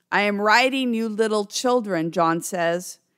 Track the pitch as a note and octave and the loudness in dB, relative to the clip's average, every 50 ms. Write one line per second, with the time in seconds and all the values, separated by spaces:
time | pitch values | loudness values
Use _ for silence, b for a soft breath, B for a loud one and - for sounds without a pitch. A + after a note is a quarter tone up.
0 | _ - - F#3 G3+ G#3 G3+ G3+ G#3 G#3+ G#3+ A#3+ B3+ C4 B3+ C4+ C4 B3 A#3 A3 | _ -4 -2 0 0 0 0 0 2 4 4 4 4 4 2 0 -2 -2 -2 -2
1 | A3+ A3+ G#3+ G3+ A3 A3 G#3+ G#3+ G3+ G3+ - - - B3 B3 B3+ A3 G#3 F#3+ E3 | -2 -2 -2 0 0 0 2 0 -2 -2 -6 -4 0 2 2 0 0 0 -2 -2
2 | D#3+ E3 D#3+ F#3 E3+ E3 E3 E3+ D#3+ - - F3+ E3+ E3+ E3+ F3+ F3+ - - - | -2 -2 0 2 2 2 2 0 -4 -6 -4 -2 0 0 0 -2 -4 -8 -18 -20
3 | _ _ _ | _ _ _